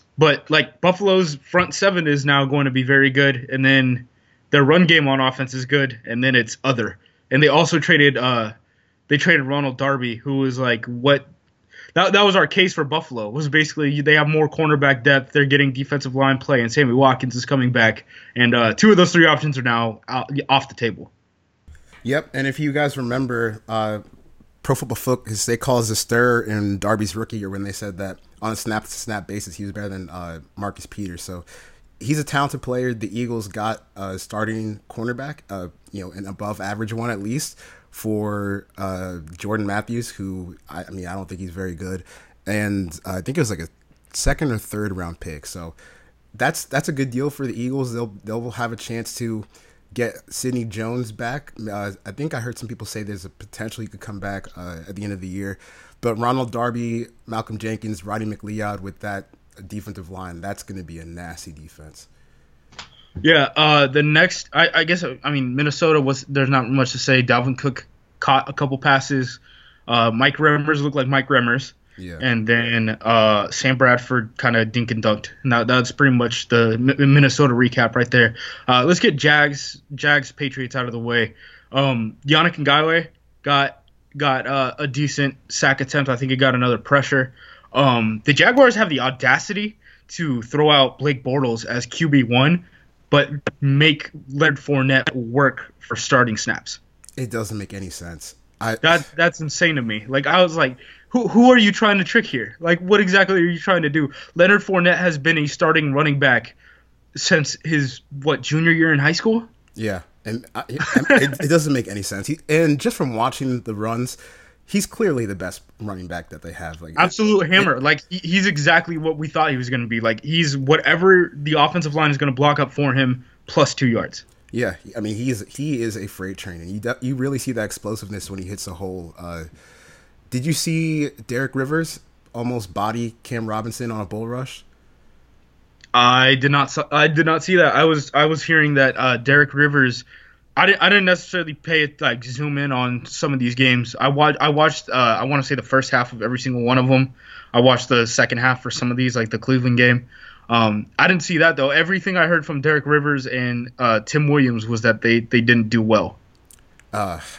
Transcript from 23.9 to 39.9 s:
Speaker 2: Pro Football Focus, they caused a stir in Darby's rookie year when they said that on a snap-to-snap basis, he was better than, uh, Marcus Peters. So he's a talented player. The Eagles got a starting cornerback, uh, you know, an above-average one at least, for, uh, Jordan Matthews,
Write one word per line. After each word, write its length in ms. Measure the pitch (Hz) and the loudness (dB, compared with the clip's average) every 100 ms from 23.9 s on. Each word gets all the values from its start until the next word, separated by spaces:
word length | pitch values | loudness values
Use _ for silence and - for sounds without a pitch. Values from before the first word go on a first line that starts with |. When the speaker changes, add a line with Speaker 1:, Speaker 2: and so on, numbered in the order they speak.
| 107 - - _ - _ _ | -6 -10 -20 _ -20 _ _
Speaker 2:
Pro 120 | - 135 | -4 -4
Football 200 | 123 113 | -2 -6
Focus, 500 | - 123 - 107 - | -2 -4 -4 -6 -4
they 120 | 117 | -4
caused 340 | - 123 110 | 0 0 0
a 40 | 110 | -4
stir 460 | - 117 123 117 | -2 2 2 2
in 360 | 107 107 101 98 | -2 -4 -2 -2
Darby's 360 | 101 107 104 107 | -2 -2 -2 -6
rookie 220 | 113 110 | -8 -8
year 120 | 98 | -10
when 140 | 98 | -10
they 80 | 101 | -10
said 260 | 98 104 90 | -10 -12 -10
that 220 | 95 92 _ - | -10 -12 _ -10
on 120 | 107 | -8
a 20 | 107 | -6
snap-to-snap 720 | 113 107 - - - 104 85 | -4 -6 -6 -12 -8 -10 -8
basis, 280 | 101 101 87 | -10 -10 -12
he 80 | |
was 100 | 101 | -12
better 160 | 98 104 | -10 -10
than, 200 | 95 85 | -10 -12
uh, 300 | 90 87 82 69 - | -14 -14 -14 -18 -10
Marcus 300 | 101 - - | -10 -10 -16
Peters. 360 | - 95 87 | -12 -12 -12
So 220 | - 87 - - - - _ - | -12 -14 -16 -20 -20 -20 _ -14
he's 200 | 110 151 | -4 -4
a 40 | |
talented 380 | 139 143 143 135 | -2 -2 -2 -4
player. 320 | 127 123 127 | -6 -4 -4
The 260 | 113 104 113 | -4 -8 -6
Eagles 280 | 120 117 101 | -6 -6 -8
got 360 | 107 110 107 _ 101 | -6 -6 -6 _ -12
a 220 | 98 95 | -10 -10
starting 640 | - 107 110 110 110 104 _ | -10 -6 -4 -4 -6 -10 _
cornerback, 500 | - 117 123 139 151 - | -8 -6 -6 -10 -14 -12
uh, 180 | 98 90 - - | -12 -12 -16 -16
you 120 | 101 | -14
know, 80 | 92 | -12
an 140 | 95 98 | -12 -14
above-average 680 | 92 104 101 98 104 110 | -10 -8 -8 -8 -6 -6
one 160 | 113 120 | -6 -6
at 100 | 104 | -6
least, 380 | 101 135 - - - - _ | -6 -6 -8 -14 -20 -20 _
for, 760 | - 110 107 104 104 101 98 - - | -10 -4 -2 -2 -4 -4 -6 -10 -12
uh, 420 | 98 92 92 87 78 82 | -8 -8 -8 -12 -14 -12
Jordan 300 | 101 110 101 | -6 -4 -2
Matthews, 420 | 104 107 | -4 -4